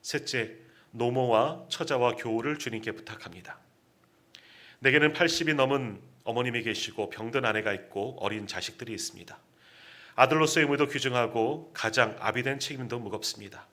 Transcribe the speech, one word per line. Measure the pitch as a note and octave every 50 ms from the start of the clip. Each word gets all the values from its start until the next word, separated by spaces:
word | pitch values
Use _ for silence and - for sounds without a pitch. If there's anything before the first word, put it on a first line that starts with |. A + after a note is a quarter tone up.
셋째, | _ - - D3 - - - B2+ A2+ A2 - - - - _ _ _ _
노모와 | - A2+ A#2+ A#2+ B2 C3 B2+ B2 A2+ A2 A#2+ D3 D#3 - - -
처자와 | - - E3 - D3 B2+ A#2+ A#2+ A#2
교우를 | - - A#2 A2+ A2+ A2+ C#3+ D3+ D3
주님께 | - B2 A2 A2 G#2+ A2+ G#2
부탁합니다. | - - - A2+ A2 - - E2+ F2+ F2 - - - _ _ _ _ _ _ _ _ _ _ _ _ _ _ _ - - - - - - - - _
내게는 | - C3 C3 D3+ D3 D3+ D3+
팔십이 | - F3 E3+ E3 - E3 D#3 D3+
넘은 | C#3+ C3+ C3 C#3 C#3 C3 A#2 G2+ F#2+ - - - _ _
어머님이 | - A#2 A#2+ B2 B2 A#2 A#2+ A2+
계시고 | A2+ G#2+ - - - A2 - G#2+ -
병든 | - - G#2+ A#2 A#2 C#3 B2
아내가 | A2+ G#2+ G#2+ G#2+ A2 G2
있고 | F#2+ - - - G2 G2+ B2 B2+ -
어린 | - G2+ G#2 G#2+ G#2
자식들이 | G2+ - F#2 F2+ - F#2 - B2 A2+ A2+
있습니다. | F#2 - - - - F2 - - - _ _ _ _ _ - - - - - - - - - -
아들로서의 | - B2 C3 D#3 D#3 D#3 D3+ - E3+ D#3
의무도 | C#3+ C#3+ C#3 D3 C#3+
귀중하고 | - C#3 B2 C3+ B2 B2 A#2 A2+ - A#2 A2 A#2+ D3 D#3+ - - -
가장 | - - A2+ A2 C3 A#2+ A2 G#2 -
아비된 | - - A2+ B2 B2 C3+ C3+ C3+
책임도 | - - D3 C3 B2+ A#2 B2 B2
무겁습니다. | A#2 G#2 F#2+ G#2 - - - - G#2 G2 - - - _